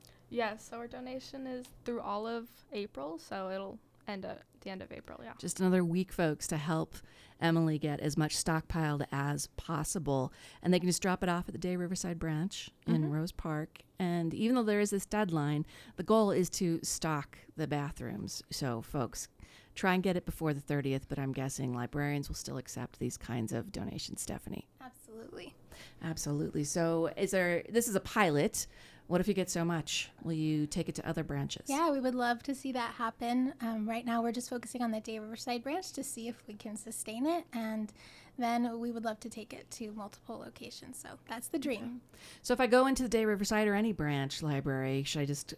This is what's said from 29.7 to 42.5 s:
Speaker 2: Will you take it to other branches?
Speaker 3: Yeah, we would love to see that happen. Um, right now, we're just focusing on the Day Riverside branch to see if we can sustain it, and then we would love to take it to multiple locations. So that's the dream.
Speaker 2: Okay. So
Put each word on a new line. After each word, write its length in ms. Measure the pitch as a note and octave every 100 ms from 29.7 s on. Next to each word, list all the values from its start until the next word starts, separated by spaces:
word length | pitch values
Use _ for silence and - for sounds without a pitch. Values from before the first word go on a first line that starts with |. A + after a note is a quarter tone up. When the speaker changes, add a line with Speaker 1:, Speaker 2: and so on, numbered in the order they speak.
| E3 - - - -
Speaker 2:
Will 100 | -
you 320 | D#3+ D#3 D3+ D3+
take 220 | - D#3+
it 80 | D#3
to 120 | -
other 160 | E3
branches? 420 | D#3 C#3+ C#3 - -
Speaker 3:
Yeah, 240 | C#4 E4
we 80 | C#4
would 160 | B3+ B3+
love 260 | A#3+ A#3
to 120 | - C4+
see 160 | C4+
that 220 | B3+ A#3
happen. 600 | - A3+ - A#3 B3 B3+ -
Um, 260 | A#3 A3+ G#3+
right 180 | A3+ A#3+
now, 160 | A#3
we're 80 | A#3
just 180 | A#3 A#3+
focusing 320 | A#3+ A#3 B3
on 100 | A#3+
the 100 | A3
Day 180 | A3 A3
Riverside 420 | G#3+ A3+ - A#3+
branch 280 | B3+ E4 F#4
to 100 | -
see 240 | - - A3+
if 120 | A#3+ -
we 60 |
can 240 | G#3 A3+ G#3
sustain 480 | - A3+ - A3+ C#4+
it, 180 | E4+ -
and 400 | A#3 A3 A3 G#3+ - - - - -
then 420 | A#3 A#3+ A#3+ A#3
we 120 | A#3+
would 120 | A#3
love 160 | A3+ G#3+
to 80 | A3+
take 240 | A3 G#3+
it 160 | C4+ -
to 200 | - G#3+
multiple 480 | G#3+ G3 - - -
locations. 580 | - - A#3 - - B3+
So 120 | - - -
that's 220 | A#3 A#3+
the 100 | D#4+
dream. 420 | C#4+ A3 A#3+ B3 -
Speaker 2:
Okay. 80 | - - -
So 100 | -